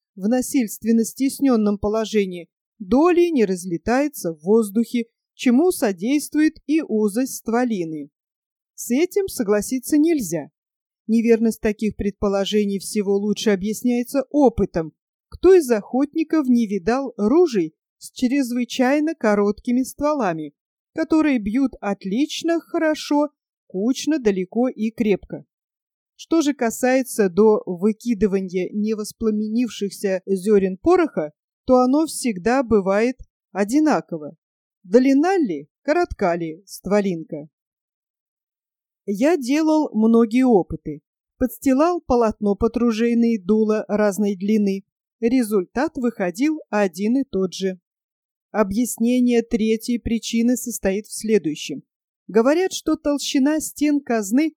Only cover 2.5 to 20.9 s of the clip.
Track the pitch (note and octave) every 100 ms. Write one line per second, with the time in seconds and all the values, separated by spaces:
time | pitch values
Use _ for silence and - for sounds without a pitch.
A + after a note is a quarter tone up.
2.5 | _ _ - F#3 B3 E4+ E4+ F4 D4 G3
3.5 | F#3 F3+ E3 - B3+ D4 - F3 D#3 D#3+
4.5 | A3 G#3 G3 A#3 A#3+ A3+ _ _ - B3+
5.5 | B3 F4+ F4 A3+ F3+ G#3+ D4 - D4 D#4
6.5 | - - D#4 - G#3+ G#3+ G3+ C4 - -
7.5 | A3+ B3+ G#3 E3 D#3 C#3+ _ _ _ _
8.5 | _ _ - - B3 F4+ G4+ G4 - G3
9.5 | G#3 G3+ C4 - D4+ D#4+ D#4 F3+ D#3+ C3+
10.5 | _ _ _ _ _ - A3+ A3+ A3+ A3+
11.5 | - A3 G#3 G#3+ - G3+ - G#3 G3 F#3+
12.5 | G#3 G3+ G3 - G#3+ G3 G3+ G#3 G3+ A3+
13.5 | G3 G3+ G#3+ B3 A#3+ B3 C#4 - D4 C4
14.5 | A3 G3 F3 D#3+ - _ _ _ - F4
15.5 | F#4+ C4 A3 - B3 C#4+ D#4+ D#4 D#4+ C4
16.5 | A#3+ A3 G3+ E3+ B3+ C4+ - G#3 D#4 F4+
17.5 | A3 D#3+ - _ _ - - B3+ C#4 A#3+
18.5 | B3 A#3+ - A#3+ D4 D4+ E4 A3 G#3 G3+
19.5 | G#3 - B3 B3+ - C#4+ D4+ G3+ D#3+ D3+
20.5 | - _ _ _